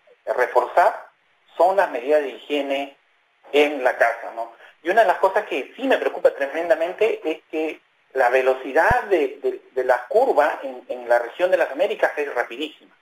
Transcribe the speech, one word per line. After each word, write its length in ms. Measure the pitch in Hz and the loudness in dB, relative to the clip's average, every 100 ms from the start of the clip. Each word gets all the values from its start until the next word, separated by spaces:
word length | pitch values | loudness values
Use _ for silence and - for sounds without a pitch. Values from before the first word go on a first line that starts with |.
| _ _ - 117 | _ _ -6 -2
reforzar 720 | 120 123 120 175 196 - - _ _ _ _ - | 0 0 2 2 2 0 -14 _ _ _ _ 0
son 200 | 175 196 | 2 2
las 140 | 170 | 0
medidas 320 | 135 127 151 | -2 0 0
de 80 | 135 | 0
higiene 680 | - - 147 139 139 143 - _ _ _ _ - | -8 -6 -4 -4 -6 -8 -14 _ _ _ _ -2
en 300 | 143 147 143 | 2 2 2
la 140 | 127 117 | 0 2
casa, 340 | 117 - 104 113 | 0 0 -10 -10
¿no? 160 | 117 - - _ | -12 -14 -20 _
Y 60 | 165 | 0
una 100 | 220 | 2
de 80 | 190 | 4
las 100 | 165 | 2
cosas 280 | 190 208 208 | 0 0 -4
que 260 | 160 123 | -6 -8
sí 80 | - 262 | -6 -2
me 100 | 208 | 0
preocupa 320 | - - 165 | -2 0 0
tremendamente 880 | - 180 160 175 156 170 180 220 - - | 0 -6 -4 -2 0 -2 -2 -2 -2 -6
es 140 | 339 _ | -8 _
que 300 | 156 156 - _ _ _ | -6 -6 -8 _ _ _
la 160 | 135 123 | 0 2
velocidad 760 | 131 190 - 139 139 190 240 | 2 2 0 0 2 2 2
de, 360 | 214 175 135 - | 2 0 0 -2
de, 180 | 131 - _ | -6 -6 _
de 120 | 131 | -2
la 220 | 127 123 - | 0 0 2
curva 540 | 214 262 147 151 - | 2 4 4 2 0
en, 220 | 135 123 - | -8 -12 -12
en 200 | 123 117 | -8 0
la 100 | 120 | 0
región 320 | 120 - 185 | 0 -2 0
de 60 | 180 | 2
las 160 | 156 | 0
Américas 400 | 135 208 208 151 - | -2 -2 0 -2 -2
es 160 | 143 | -4
rapidísima. 600 | 123 113 117 151 - _ _ | -4 -6 -6 -10 -12 _ _